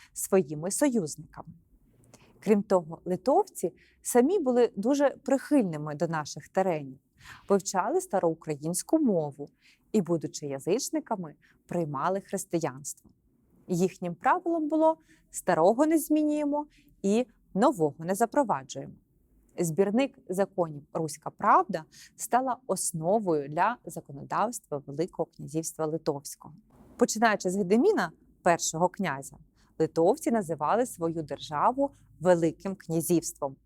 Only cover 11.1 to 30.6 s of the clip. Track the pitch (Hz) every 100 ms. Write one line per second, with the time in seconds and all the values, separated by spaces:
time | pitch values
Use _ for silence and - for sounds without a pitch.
11.1 | 208 165 - _ _ _ 175 160 139 160
12.1 | 190 190 196 - 170 156 127 147 - _
13.1 | _ _ _ _ _ - 170 185 - 175
14.1 | 170 254 349 349 330 302 311 320 320 _
15.1 | _ _ - - 165 175 226 311 320 285
16.1 | 302 302 302 294 294 294 _ _ _ 196
17.1 | 214 247 _ _ 185 262 220 156 131 165
18.1 | 190 233 294 262 139 131 135 143 - _
19.1 | _ _ _ _ - 170 156 196 220 277
20.1 | - - 190 190 - 165 147 - 175 156
21.1 | - - - 208 294 359 175 156 - -
22.1 | _ - 240 262 240 - 185 - 165 160
23.1 | 220 196 156 139 156 196 240 - 160 -
24.1 | 139 135 156 208 233 _ 143 143 143 180
25.1 | - 160 - 147 156 160 - 156 160 160
26.1 | 143 - - - 147 _ - - - 240
27.1 | 220 226 202 185 190 180 220 359 359 175
28.1 | - _ _ 185 165 - 160 180 - 185
29.1 | 139 139 - - _ _ _ 160 - 170
30.1 | 262 - 233 165 151